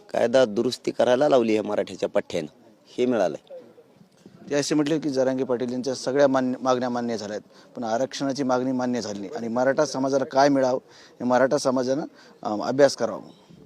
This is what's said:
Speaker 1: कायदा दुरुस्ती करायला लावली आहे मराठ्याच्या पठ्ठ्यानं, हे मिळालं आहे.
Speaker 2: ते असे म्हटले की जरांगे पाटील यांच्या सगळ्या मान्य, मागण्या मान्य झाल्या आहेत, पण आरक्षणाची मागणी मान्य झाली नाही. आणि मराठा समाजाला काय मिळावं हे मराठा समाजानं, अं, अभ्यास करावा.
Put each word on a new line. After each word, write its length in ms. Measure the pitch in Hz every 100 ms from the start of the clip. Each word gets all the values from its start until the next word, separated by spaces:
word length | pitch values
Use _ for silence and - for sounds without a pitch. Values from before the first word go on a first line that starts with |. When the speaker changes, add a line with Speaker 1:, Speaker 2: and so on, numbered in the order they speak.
| -
Speaker 1:
कायदा 320 | 110 117 131
दुरुस्ती 460 | 120 104 120 - -
करायला 380 | - 117 123 151
लावली 240 | 135 113
आहे 80 | 107
मराठ्याच्या 480 | 104 101 98 90 90
पठ्ठ्यानं, 380 | 101 - 87 76 - - _ _ -
हे 80 | 123
मिळालं 300 | 117 90 71
आहे. 140 | - - - - _ _ - _ - - -
Speaker 2:
ते 40 |
असे 200 | 143 139
म्हटले 240 | 151 147 156
की 120 | 147
जरांगे 340 | 131 127 131
पाटील 280 | 131 120 123
यांच्या 220 | 127 131
सगळ्या 340 | 123 135 135 139
मान्य, 300 | 131 127 127
मागण्या 280 | 131 127 127
मान्य 300 | 120 120 113
झाल्या 180 | 104 104
आहेत, 400 | - - - -
पण 80 |
आरक्षणाची 580 | 113 113 131 - 139 135
मागणी 300 | 127 127 131
मान्य 280 | 127 127 123
झाली 180 | 104 101
नाही. 120 | 92 113
आणि 120 | 113
मराठा 360 | 120 131 135
समाजाला 400 | 151 135 135 135
काय 240 | 131 135 143
मिळावं 300 | 139 127 131 - - -
हे 120 | _
मराठा 340 | 123 123 131 147
समाजानं, 440 | 135 127 123 135 - - - -
अं, 180 | - 107
अभ्यास 360 | 82 131 139 -
करावा. 240 | 113 90 57 - _ -